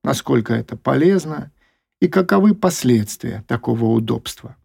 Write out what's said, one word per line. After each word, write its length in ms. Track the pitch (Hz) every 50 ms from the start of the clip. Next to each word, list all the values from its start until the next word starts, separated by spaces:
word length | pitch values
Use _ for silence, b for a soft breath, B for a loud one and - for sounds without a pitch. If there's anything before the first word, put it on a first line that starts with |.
| -
насколько 500 | 143 139 - - 131 135 120 107 - 117
это 240 | 117 117 - 123
полезно 720 | 113 _ 135 135 135 156 180 196 185 - 156 156 147 143 143 _ _ _ _ _ _ _ _ _ _
и 80 | 185
каковы 460 | 175 - 196 185 175 202 196 196 214 208
последствия 880 | 208 - 185 175 - - 123 120 110 104 104 - - - 120 110 110 -
такого 380 | - 127 120 - - 117 113 117
удобства. 720 | 110 113 113 113 113 117 113 - - - - - - - _